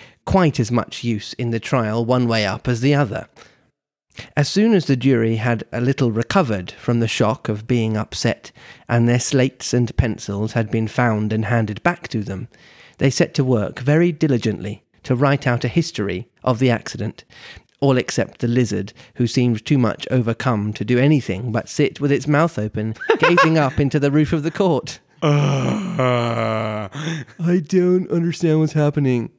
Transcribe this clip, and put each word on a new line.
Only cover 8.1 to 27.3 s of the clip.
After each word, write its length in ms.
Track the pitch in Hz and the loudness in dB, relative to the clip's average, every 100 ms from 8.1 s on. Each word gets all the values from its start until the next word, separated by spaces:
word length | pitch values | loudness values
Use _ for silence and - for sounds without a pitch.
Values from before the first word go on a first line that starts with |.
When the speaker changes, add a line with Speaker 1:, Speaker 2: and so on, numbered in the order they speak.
| - 117 - - - - - - | -4 -2 -2 -8 -20 -20 -14 -2
Speaker 1:
and 200 | 120 117 | 2 4
their 100 | 120 | 2
slates 560 | - 135 131 - - | 2 2 0 -2 -2
and 200 | 123 117 - | 0 0 -2
pencils 560 | 117 - - 101 110 | -4 -4 -6 -4 -2
had 180 | 120 107 | -2 -2
been 160 | 113 110 | -2 -2
found 460 | - 120 107 107 | 0 0 0 0
and 140 | 110 107 | -2 0
handed 360 | 117 104 104 | 0 0 -2
back 240 | 170 175 - | -2 -2 -6
to 140 | 110 | -6
them, 240 | 101 98 110 _ - - - - | -6 -8 -10 _ -20 -20 -16 -2
they 120 | 139 | 0
set 240 | - - | 2 0
to 80 | - | 0
work 360 | 127 113 95 - | 2 0 -2 -4
very 320 | 127 156 175 | 0 2 2
diligently 720 | 151 151 120 110 98 101 101 _ _ | 2 0 2 0 -4 -6 -10 _ _
to 140 | - 123 | -4 2
write 320 | 139 139 135 | 2 2 0
out 160 | 120 | 0
a 40 | 120 | 0
history 600 | 170 165 - 98 92 - _ | 0 -2 -2 -4 -6 -8 _
of 160 | - 113 | -2 2
the 100 | 131 | 2
accident, 540 | 113 - - 104 - - - - - _ - | 0 -4 -8 -8 -8 -16 -20 -20 -20 _ -2
all 160 | 139 127 | 2 2
except 440 | - - 98 - | 0 -4 -4 -4
the 60 | 120 | 0
lizard, 460 | 120 117 98 98 - - - | 0 0 -2 -6 -12 -10 -4
who 100 | 120 | -2
seemed 380 | 135 123 110 - | 2 0 0 0
too 120 | 143 | 2
much 280 | 110 - - | 2 0 -2
overcome 600 | 127 113 113 131 107 104 | 0 0 -2 -2 -2 -2
to 100 | 104 | -4
do 120 | 107 123 | 0 2
anything 540 | 143 151 - 95 123 | 4 2 0 -6 -4
but 180 | 110 - | -4 -4
sit 320 | - 147 - | -2 -2 0
with 120 | 139 | 0
its 160 | 143 139 | 0 2
mouth 280 | 147 165 - | 2 2 -2
open, 380 | 107 107 107 110 - | -4 -4 -6 -4 -2
<laughs> 100 | 453 | 2
gazing 400 | - 175 - 160 | 4 4 4 4
up 220 | 135 - | 2 0
into 180 | 139 147 | 0 2
the 140 | 143 | 2
roof 200 | 151 147 | 2 2
of 120 | 160 | 0
the 80 | 156 | -2
court. 480 | - 190 131 - - _ _ | 0 2 0 -2 -12 _ _
Speaker 2:
Uh. 1700 | 151 147 143 139 131 - 185 165 127 120 120 117 110 110 110 107 101 139 156 160 120 | 2 2 2 0 0 -2 -4 -2 0 2 0 -2 -2 -2 -4 -6 -8 -8 -8 -8 -10